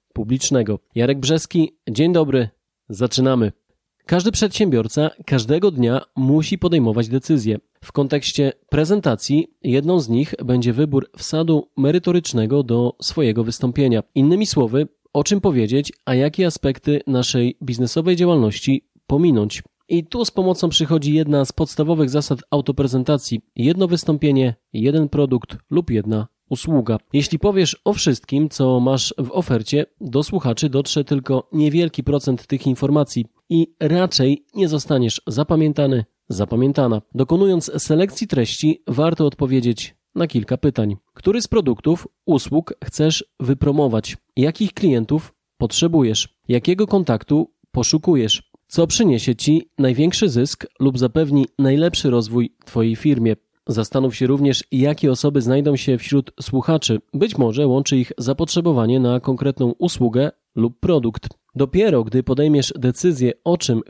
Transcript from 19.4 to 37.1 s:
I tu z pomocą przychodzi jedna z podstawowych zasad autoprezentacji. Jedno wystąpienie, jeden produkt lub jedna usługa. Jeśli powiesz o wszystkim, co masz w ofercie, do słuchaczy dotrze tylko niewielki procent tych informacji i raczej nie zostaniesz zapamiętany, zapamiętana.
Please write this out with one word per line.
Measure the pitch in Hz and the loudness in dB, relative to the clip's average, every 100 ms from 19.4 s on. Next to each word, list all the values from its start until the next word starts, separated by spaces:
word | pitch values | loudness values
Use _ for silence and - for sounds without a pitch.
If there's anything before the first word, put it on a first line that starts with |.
| 104 - - _ - | 0 -6 -16 _ -4
I | 170 160 | -4 -2
tu | 240 226 | -4 -4
z | |
pomocą | - 185 180 170 | -2 -2 0 0
przychodzi | - 156 160 143 | 0 0 0 2
jedna | 156 151 143 135 | 0 2 0 0
z | |
podstawowych | - 156 - 151 160 139 | -4 -4 -2 0 0 0
zasad | 147 - 127 - | 0 -2 -4 -4
autoprezentacji. | 147 139 135 135 131 131 147 - 110 - - | -2 -2 -2 0 0 0 -2 -2 -8 -8 -2
Jedno | 127 180 180 | 0 2 0
wystąpienie, | 170 - 147 151 135 127 113 _ | 0 0 0 2 2 0 -2 _
jeden | 110 127 156 147 | -2 0 0 0
produkt | 151 139 123 - - - | 0 0 0 -4 -18 -4
lub | 156 165 | -4 0
jedna | 113 104 107 110 _ - | -2 -2 -4 -6 _ -10
usługa. | 127 165 147 113 107 _ | -6 0 0 0 -2 _
Jeśli | 143 143 160 | -2 0 0
powiesz | 208 196 170 - 226 | 0 2 0 -2 -4
o | |
wszystkim, | 196 - 120 - 139 156 | 0 0 -2 -2 -2 0
co | - 131 123 | 0 2 2
masz | 127 131 - - | 2 0 -2 -6
w | 123 | -6
ofercie, | 185 170 117 - 147 - - | -4 -2 -2 -2 -4 -4 -8
do | 156 131 | -4 -2
słuchaczy | 151 190 127 113 151 | -2 -2 -2 -2 -2
dotrze | 131 139 151 | -2 -2 -2
tylko | 135 143 131 131 - | -2 -2 -2 -4 -2
niewielki | 156 151 165 170 - | 0 0 2 -2 -2
procent | 139 143 139 123 - | -2 -2 -2 -4 -4
tych | 139 135 | -4 -2
informacji | 127 139 147 139 123 113 _ - | 0 0 2 0 -4 -6 _ -2
i | 165 165 - | 0 0 -2
raczej | 151 170 185 - 131 143 _ 202 | 0 0 0 2 2 0 _ -2
nie | 175 | -2
zostaniesz | 151 - 135 117 - - | -2 0 0 0 -2 -6
zapamiętany, | 113 151 160 156 147 139 123 107 _ - | -4 0 2 2 0 0 0 -4 _ -8
zapamiętana. | 92 101 113 135 143 123 110 - | -4 -2 0 0 2 0 0 -4